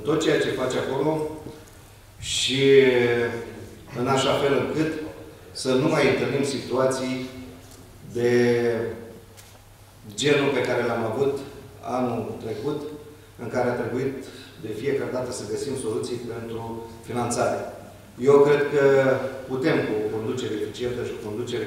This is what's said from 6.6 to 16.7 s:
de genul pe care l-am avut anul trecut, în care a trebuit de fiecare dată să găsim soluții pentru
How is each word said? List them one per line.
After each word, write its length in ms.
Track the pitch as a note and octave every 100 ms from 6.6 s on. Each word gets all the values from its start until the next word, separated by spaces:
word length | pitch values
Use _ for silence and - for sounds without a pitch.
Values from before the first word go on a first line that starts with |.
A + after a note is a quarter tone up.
| A#2+ B2+ C3 C3 B2+ B2+ B2+ - - - - - - - - A#2+
de 160 | A#2+ B2 A#2+ A#2+ A#2+ A2+ - - - - - - - - - - - - A2 -
genul 300 | D3 C#3 C#3
pe 120 | B2 A#2+
care 140 | A#2+ A#2
l-am 160 | A2+ A2+
avut 220 | B2+ C#3 C3+ - - - - - B2
anul 240 | B2 A2 G#2 -
trecut, 360 | A2 G#2 C#3+ D3+ - - - - - -
în 60 | A#2+
care 140 | B2 B2
a 120 | A#2+
trebuit 360 | A2+ B2+ C3 - - - - -
de 80 | A2 G#2+
fiecare 340 | C3+ C3+ A#2+ B2
dată 140 | - -
să 120 | -
găsim 220 | G#2+ C#3 A#2+
soluții 440 | A2+ A#2 - A#2+ A#2+
pentru 280 | A#2 A#2 A2+ A2+